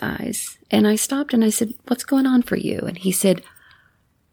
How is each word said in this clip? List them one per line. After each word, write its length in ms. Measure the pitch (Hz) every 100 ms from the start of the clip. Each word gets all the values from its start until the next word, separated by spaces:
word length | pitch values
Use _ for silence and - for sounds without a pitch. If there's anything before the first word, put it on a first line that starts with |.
eyes. 540 | - - - - - - _
And 180 | 214 208
I 80 | 214
stopped 360 | - 277 285
and 100 | 240
I 60 | 220
said, 240 | - 220 - -
"What's 160 | 247
going 240 | - 269 262
on 140 | 254
for 140 | 240 -
you?" 220 | - -
And 160 | - 175
he 140 | 190
said, 300 | 180 190 175 - _ _ _ _ _ _ _ _